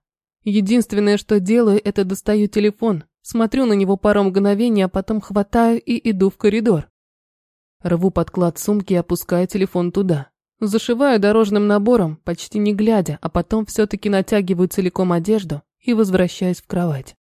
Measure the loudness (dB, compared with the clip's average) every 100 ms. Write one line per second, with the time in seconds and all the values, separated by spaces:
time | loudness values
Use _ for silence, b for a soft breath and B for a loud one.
0 | _ _ _ _ -2 0 2 0 0 0
1 | 0 0 0 0 2 2 4 2 0 -2
2 | -4 -4 -2 0 0 0 -2 0 -2 -2
3 | -8 _ -8 -2 0 0 2 2 2 0
4 | 2 2 2 2 0 2 2 2 0 -2
5 | -4 -6 -2 -4 0 2 2 0 -2 -2
6 | -2 2 0 2 0 2 2 0 -2 _
7 | _ _ _ _ _ _ _ _ -4 0
8 | 0 0 -4 -2 -2 -2 -2 -2 0 -2
9 | 0 -6 -2 -2 -2 -2 -2 -2 -2 -2
10 | 0 -2 -4 _ _ _ -4 -2 -2 0
11 | 2 2 2 2 2 2 2 2 2 2
12 | 2 -4 -8 -10 -6 -2 -2 0 2 2
13 | 0 -6 -4 -4 -2 -4 -2 -2 -2 -2
14 | -2 -2 0 -2 0 0 0 0 -4 -2
15 | 0 0 0 -2 -2 -10 -12 _ -2 0
16 | 2 2 0 -2 -4 -4 _ -4 -2 -4
17 | -10 _